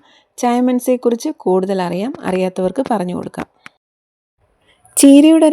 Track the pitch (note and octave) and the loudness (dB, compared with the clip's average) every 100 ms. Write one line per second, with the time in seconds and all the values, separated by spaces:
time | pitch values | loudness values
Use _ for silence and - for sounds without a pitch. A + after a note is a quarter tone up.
0 | _ _ _ - B3 A#3+ B3 B3 B3+ B3 | _ _ _ -6 -2 0 0 -2 -2 -2
1 | A#3+ A#3 D#4 D#4 - F#3 F#3+ F#3+ F3 F3 | -2 -4 -6 -6 -2 -2 -2 -4 -6 -6
2 | A3 D4 - F#3 F#3 F#3 F#3 F#3+ C4+ G#3+ | -8 -8 -6 -4 -4 -4 -6 -4 -4 -4
3 | F3+ F3 - - - _ - _ _ _ | -4 -8 -10 -12 -14 _ -20 _ _ _
4 | _ _ _ _ _ _ _ _ _ - | _ _ _ _ _ _ _ _ _ 2
5 | C#4 C#4 D4+ D#4+ D#4 | 6 8 6 4 4